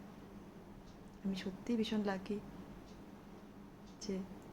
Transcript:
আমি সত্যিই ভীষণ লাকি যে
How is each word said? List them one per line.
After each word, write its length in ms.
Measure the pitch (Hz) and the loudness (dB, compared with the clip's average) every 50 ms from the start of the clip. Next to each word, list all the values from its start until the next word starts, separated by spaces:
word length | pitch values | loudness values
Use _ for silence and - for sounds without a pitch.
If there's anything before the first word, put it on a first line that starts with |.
| - - - - - - - - - - - - - - - - - - - - - - - - - | -10 -10 -10 -10 -10 -10 -10 -10 -10 -10 -10 -10 -10 -10 -12 -10 -10 -12 -12 -10 -12 -12 -6 2 4
আমি 120 | 196 190 | 4 4
সত্যিই 400 | 185 - 196 185 - - - 240 | 4 2 0 0 0 4 6 8
ভীষণ 260 | 220 214 - 220 214 | 8 8 8 8 6
লাকি 380 | 202 202 190 185 196 - 208 208 - - - - - - - - - - - - - - - - - - - - - - - - - - - - - - - - | 6 6 4 4 4 2 2 2 0 -4 -8 -8 -8 -8 -8 -10 -10 -10 -10 -10 -10 -10 -12 -12 -12 -12 -12 -12 -12 -12 -12 -12 -12 -12 -12 -12 -12 -12 -8 -4
যে 180 | - 208 190 185 190 - - - - - | 2 2 4 4 2 -2 -4 -10 -10 -10